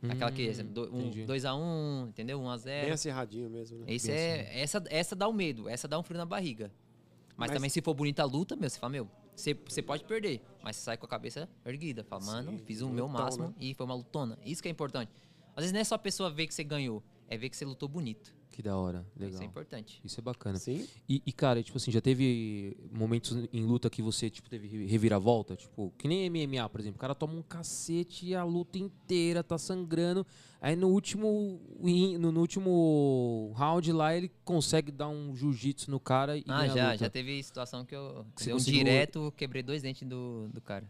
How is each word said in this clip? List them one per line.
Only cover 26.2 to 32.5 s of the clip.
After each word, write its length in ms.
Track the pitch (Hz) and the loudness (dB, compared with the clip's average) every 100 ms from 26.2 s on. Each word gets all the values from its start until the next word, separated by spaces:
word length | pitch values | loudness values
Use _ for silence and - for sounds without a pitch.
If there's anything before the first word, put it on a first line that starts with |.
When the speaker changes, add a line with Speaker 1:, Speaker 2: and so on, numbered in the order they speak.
Speaker 2:
M 160 | 185 170 | 0 0
M 180 | 143 135 | -2 -2
A, 100 | 113 | -2
por 120 | 107 | -4
exemplo. 160 | 107 98 | -8 -6
O 20 | |
cara 140 | 131 | -6
toma 200 | 139 156 | -4 -4
um 80 | 160 | -6
cacete 920 | 160 170 165 - - 170 175 - 180 | -10 -10 -8 -8 -2 -2 -2 -6 -4
a 80 | 180 | -2
luta 340 | 175 175 175 190 | 0 0 -2 -4
inteira, 680 | 196 - - 180 170 170 | -6 -10 0 2 4 2
tá 120 | 170 165 | 0 -2
sangrando. 680 | - 185 175 165 175 180 190 - - - | -2 -4 0 2 4 2 0 -8 -20 -4
Aí 140 | - | 0
no 140 | 165 185 | 4 6
último 720 | 190 202 202 214 214 208 180 - - | 6 4 0 2 2 0 -4 -12 0
win-, 380 | 180 175 190 170 | 6 8 6 6
no, 140 | 165 | 4
no 80 | 160 | 6
último 1120 | 170 | 4